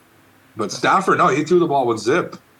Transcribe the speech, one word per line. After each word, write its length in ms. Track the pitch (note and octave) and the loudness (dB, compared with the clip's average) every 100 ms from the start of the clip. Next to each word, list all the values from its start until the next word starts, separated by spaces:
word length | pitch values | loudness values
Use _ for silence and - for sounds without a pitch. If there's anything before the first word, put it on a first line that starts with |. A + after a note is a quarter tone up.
| _ _ _ _ _ - | _ _ _ _ _ -8
But 140 | G2+ | -8
Stafford, 460 | - C3+ F3+ F#3+ C#3+ | -4 0 0 2 2
no, 100 | E3+ | 2
he 140 | C#3 | 0
threw 140 | D3 F3+ | 2 2
the 80 | D#3+ | 2
ball 200 | C#3 A#2+ | 0 0
with 120 | A2 | -2
zip, 360 | G#2 E3+ - - _ | 0 -2 -2 -12 _